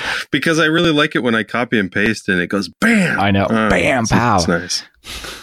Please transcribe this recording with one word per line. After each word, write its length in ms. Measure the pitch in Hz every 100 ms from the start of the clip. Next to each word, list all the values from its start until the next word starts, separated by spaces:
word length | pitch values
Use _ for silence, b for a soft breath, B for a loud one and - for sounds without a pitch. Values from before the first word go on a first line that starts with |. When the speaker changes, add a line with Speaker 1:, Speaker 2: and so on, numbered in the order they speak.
| B B B
Speaker 1:
Because 300 | 147 165 160
I 60 | 156
really 260 | 165 170
like 240 | 147 151 156
it 80 |
when 120 | 120 113
I 80 |
copy 360 | 104 117 120 113
and 100 | 92
paste 380 | 101 104 107 -
and 140 | 92
it 60 | 85
goes 200 | 98 98
bam. 500 | - 220 226 170 -
Speaker 2:
I 140 | 101
know. 140 | 98 98
Speaker 1:
Uh, 240 | 113 110
Speaker 2:
Bam, 340 | 95 - 135
Speaker 1:
it's, 80 | 113
Speaker 2:
pow. 240 | - 120 101
Speaker 1:
it's 120 | 87
nice. 360 | 90 - - - _ B B B B